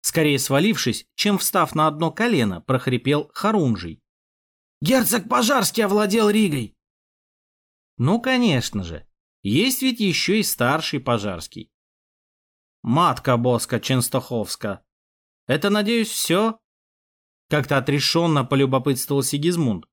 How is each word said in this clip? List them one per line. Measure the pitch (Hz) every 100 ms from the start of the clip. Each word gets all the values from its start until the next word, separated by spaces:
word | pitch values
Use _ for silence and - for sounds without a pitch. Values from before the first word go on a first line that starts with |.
Скорее | - - 151 139
свалившись, | - 135 185 226 - 107 -
чем | - 208 196
встав | - 190 160
на | 156 156
одно | 151 165
колено, | 143 233 202 110 87
прохрипел | - 131 - 127 127 147 -
Харунжий. | - 202 220 143 104 87 80 _ _ _ _ _ _ _ _
"Герцог | 156 262 233 226 208
Пожарский | 240 220 269 202 -
овладел | 214 202 208 214 214
Ригой!" | 208 208 147 107 _ _ _ _ _ _ _ _ _ _ _ _ _
Ну, | 123 220
конечно | 247 254 240 135 - 104
же, | 87 82 - _ _ _
есть | 98 117 247 262
ведь | 262 240
еще | 202 165 -
и | 208
старший | 202 - 123 151 - 143
Пожарский. | 127 120 101 87 - - 107 _ _ _ _ _ _ _ _ _ _ _
"Матка | 117 135 175 123 - 123
Боска | 120 120 - 120
Ченстоховска, | - 131 123 135 - 120 101 - 107 98 _ _ _ _ _ _ _
это, | 123 202
надеюсь, | 208 202 233 220
все?" | - - 170 220 220 _ _ _ _ _ _ _ _ _
Как-то | 151 139 139
отрешенно | 131 143 - 165 170 147
полюбопытствовал | 123 139 135 131 135 131 - 139
Сигизмунд. | 135 143 156 175 143 - -